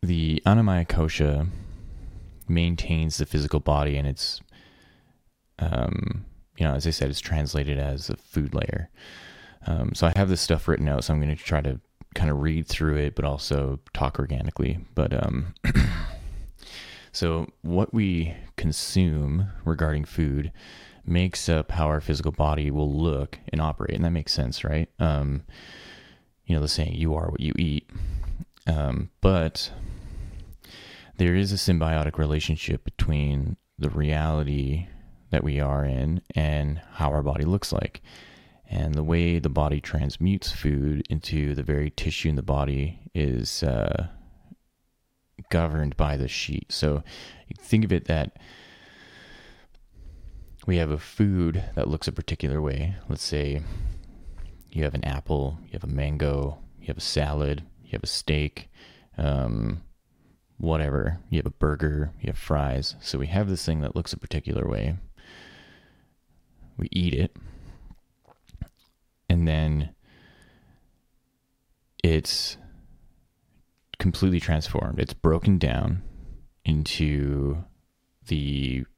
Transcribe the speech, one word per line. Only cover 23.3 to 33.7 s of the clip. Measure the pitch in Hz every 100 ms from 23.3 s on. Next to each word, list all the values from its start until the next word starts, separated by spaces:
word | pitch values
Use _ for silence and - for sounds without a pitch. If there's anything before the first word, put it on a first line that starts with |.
| - -
and | 78
operate, | 78 73 -
and | -
that | 85
makes | 85 76
sense, | - 64 -
right? | - 76 82 _
Um, | 82 73 71 69 - - - - - - - - _ _
you | -
know, | 82
the | 73
saying, | - 80
"You | 80 80
are | 78 82
what | -
you | 76 -
eat." | 85 73 - - - - - - - _ -
Um, | 80 71 64 - _
but | - 95 80 - - - - - - - - - - - - - - - - -
there | 87
is | 90 98
a | 98
symbiotic | - 87 80 80 76 76
relationship | 76 76 - 78 - -
between | - - - 73 73 71 69 - _